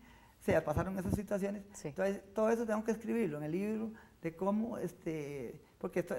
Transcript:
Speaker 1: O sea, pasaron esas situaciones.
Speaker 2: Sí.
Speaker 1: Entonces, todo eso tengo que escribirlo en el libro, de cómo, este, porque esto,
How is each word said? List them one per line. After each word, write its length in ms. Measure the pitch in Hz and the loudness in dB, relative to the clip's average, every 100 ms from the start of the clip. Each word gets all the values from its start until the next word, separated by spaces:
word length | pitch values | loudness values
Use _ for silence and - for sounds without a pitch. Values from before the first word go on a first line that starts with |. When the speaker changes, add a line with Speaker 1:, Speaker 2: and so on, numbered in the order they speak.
| - - - - | -20 -20 -20 -6
Speaker 1:
O 40 | |
sea, 200 | - 165 | 4 4
pasaron 340 | 156 151 180 190 | 4 2 0 0
esas 160 | 180 | 0
situaciones. 480 | 208 202 202 196 202 - | 0 2 0 0 -2 -8
Speaker 2:
Sí. 160 | - 151 | -10 -6
Speaker 1:
Entonces, 320 | 139 196 202 - | 0 0 0 -4
todo 160 | - 220 | 2 4
eso 160 | 233 226 | 4 2
tengo 160 | 214 | 0
que 80 | 220 | 0
escribirlo 480 | 220 214 226 190 147 | -2 0 2 2 0
en 60 | |
el 80 | 151 | -2
libro, 400 | 175 208 220 220 220 - - | 0 0 -2 -4 -8 -18 -8
de 140 | 165 | -6
cómo, 420 | 160 190 214 233 - | -2 0 2 0 -2
este, 840 | 175 - 170 160 143 143 117 156 - - | -4 -4 -4 -4 -4 -6 -8 -10 -18 -8
porque 220 | 185 180 | -2 0
esto, 160 | 170 | 0